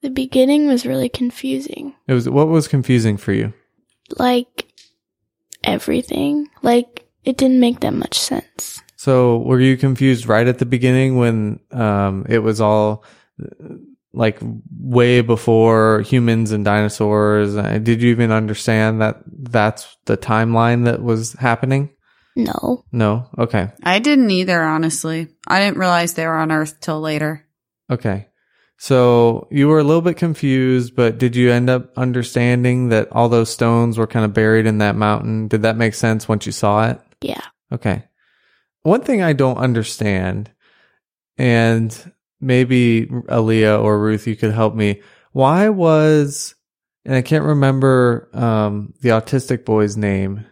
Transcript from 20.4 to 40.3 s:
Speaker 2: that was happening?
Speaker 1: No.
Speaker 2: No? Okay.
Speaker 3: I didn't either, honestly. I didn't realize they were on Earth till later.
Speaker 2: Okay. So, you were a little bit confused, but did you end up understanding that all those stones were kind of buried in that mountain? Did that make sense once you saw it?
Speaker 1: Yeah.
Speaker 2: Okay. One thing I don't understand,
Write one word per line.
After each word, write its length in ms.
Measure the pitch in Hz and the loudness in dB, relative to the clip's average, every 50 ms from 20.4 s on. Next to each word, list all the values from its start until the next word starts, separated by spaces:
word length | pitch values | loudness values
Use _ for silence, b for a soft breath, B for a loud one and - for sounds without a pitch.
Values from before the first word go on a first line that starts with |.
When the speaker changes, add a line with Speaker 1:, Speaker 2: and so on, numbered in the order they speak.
| 113 113 117 113 113 117 120 120 120 | 0 0 2 2 2 2 2 2 2
Speaker 2:
that 180 | 120 117 - - | 0 0 -2 -2
was 300 | 120 113 110 113 113 - | -2 -2 -2 -2 -8 -10
happening? 560 | - 131 123 117 117 - 127 135 139 139 147 _ _ _ _ _ _ _ _ _ | -4 -2 -2 0 0 0 -2 0 -2 -2 -4 _ _ _ _ _ _ _ _ _
Speaker 1:
No. 480 | - 233 - - - - - 247 247 _ _ - | -4 -4 -4 -4 -4 -4 -4 -4 -4 _ _ -4
Speaker 2:
No? 340 | 120 110 107 104 120 123 _ - - | 0 0 0 0 -2 -4 _ -4 -4
Okay. 320 | 123 117 - 110 92 104 - _ - | -4 -2 0 -2 -4 -4 -8 _ -4
Speaker 3:
I 180 | 175 180 208 | -2 -2 0
didn't 300 | 226 294 294 269 254 220 | 2 2 4 4 4 2
either, 300 | 190 185 185 185 180 170 160 | 2 0 0 0 0 0 0
honestly. 680 | 160 156 160 160 160 160 - - 160 160 160 165 156 _ _ - | 0 -2 -2 -2 -2 -4 -4 -6 -6 -6 -6 -8 -10 _ _ -6
I 140 | - - 190 | -2 0 0
didn't 180 | 196 202 190 - | 0 0 0 -2
realize 360 | 185 180 175 170 170 170 170 | 0 0 0 0 0 -2 -4
they 120 | - 165 | -6 -4
were 100 | 160 160 | -4 -2
on 160 | 160 160 160 160 | -2 -2 0 0
Earth 280 | 156 156 151 151 _ | 0 -2 -4 -8 _
till 200 | - - 156 156 | -8 -6 -6 -4
later. 460 | 156 156 156 151 151 151 160 147 _ _ _ _ _ _ _ _ _ _ | -4 -4 -4 -2 -4 -4 -6 -8 _ _ _ _ _ _ _ _ _ _
Speaker 2:
Okay. 380 | 127 120 - 113 98 95 101 _ _ _ _ _ _ _ _ _ _ | -8 -4 -4 -4 -6 -6 -8 _ _ _ _ _ _ _ _ _ _
So, 720 | _ - - 139 131 123 123 120 120 117 117 113 117 - _ | _ -4 0 2 4 4 4 4 4 4 4 2 0 -6 _
you 180 | - 147 139 147 | 0 2 4 4
were 100 | 156 156 | 4 4
a 60 | 151 | 4
little 180 | 143 156 170 165 | 4 2 2 2
bit 140 | 180 165 - | 0 -2 -2
confused, 760 | - 170 160 - - 139 131 131 127 127 127 127 120 120 - | -2 -4 -4 -2 -2 0 0 2 2 2 2 0 -2 -4 -2
but 220 | - 123 113 110 113 | 0 0 0 0 0
did 180 | 123 123 120 | -2 -2 2
you 140 | 123 123 123 120 | 2 2 4 4
end 180 | 120 123 127 | 2 2 2
up 260 | 127 127 123 - _ | 0 0 -2 -6 _
understanding 920 | - 127 127 123 123 120 120 - 123 120 120 123 123 123 127 123 127 127 123 | -4 -4 -2 -2 -4 -6 -4 -2 0 0 2 0 2 2 0 0 0 0 2
that 180 | 113 110 - - - | 2 0 0 0 0
all 160 | 117 117 117 | 0 0 2
those 200 | 117 117 113 113 | 2 2 0 0
stones 460 | - - 123 117 117 117 120 117 113 | -2 -2 0 2 2 2 2 0 0
were 100 | 113 113 | -2 -4
kind 180 | 107 - 120 110 | -2 0 -2 -2
of 80 | 107 98 | 0 0
buried 320 | 110 110 110 110 110 110 | 0 2 4 4 2 2
in 120 | 113 110 107 | 2 0 0
that 180 | 107 104 101 | 0 0 0
mountain? 520 | - 107 104 104 - - 113 110 110 110 107 | 0 0 0 -2 -2 -4 -4 -4 -4 -4 -2
Did 140 | - 110 104 | -4 0 0
that 140 | 113 110 110 | 0 0 0
make 160 | 117 113 104 | -2 -2 -2
sense 340 | - - 117 110 110 - - | -2 -2 0 0 -2 -2 -4
once 160 | 113 104 - | -4 -4 -4
you 80 | - 107 | -8 -8
saw 360 | - - 104 101 107 110 117 | -4 -2 0 0 2 0 0
it? 100 | 123 - _ _ _ _ - | -2 -6 _ _ _ _ -10
Speaker 1:
Yeah. 180 | - - - - - _ _ _ _ - | -10 -10 -10 -14 -18 _ _ _ _ -10
Speaker 2:
Okay. 320 | 120 - 107 98 101 110 _ _ _ _ _ _ _ _ _ _ _ _ _ _ _ _ | -6 -4 -4 -4 -4 -8 _ _ _ _ _ _ _ _ _ _ _ _ _ _ _ _
One 200 | 151 185 247 269 | 0 0 0 0
thing 180 | - 269 214 | 0 -2 0
I 140 | 185 165 151 | 2 0 0
don't 240 | 135 139 131 127 - | 2 0 0 0 0
understand, 920 | 127 131 120 113 107 - - - 113 107 101 95 95 92 | -2 -2 0 -2 -4 -6 -8 -6 -4 -2 -2 -2 -2 -4